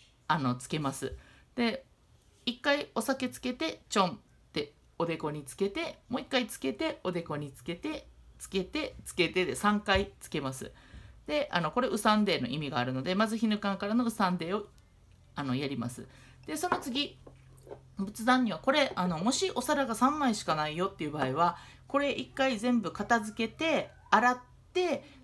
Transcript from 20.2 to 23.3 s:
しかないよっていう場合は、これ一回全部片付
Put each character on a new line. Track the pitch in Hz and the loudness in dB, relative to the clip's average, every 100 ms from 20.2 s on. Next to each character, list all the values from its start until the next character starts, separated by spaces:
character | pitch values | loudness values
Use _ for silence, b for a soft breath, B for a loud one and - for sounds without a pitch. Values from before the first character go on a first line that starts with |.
| 269 208 | 2 0
し | - | 0
か | 156 | 0
な | 151 | 0
い | 156 | 0
よ | 190 | -2
っ | - | -2
て | |
い | 151 | -6
う | |
場 | 151 | -2
合 | 131 | -2
は、 | 139 170 175 B B - | 2 2 0 B B -4
こ | 277 | 0
れ | 285 | 2
一 | - 254 | 0 -4
回 | - 262 220 | 0 0 2
全 | 247 240 | 2 2
部 | 175 | 0
片 | - 202 233 | -4 2 2
付 | 214 | 2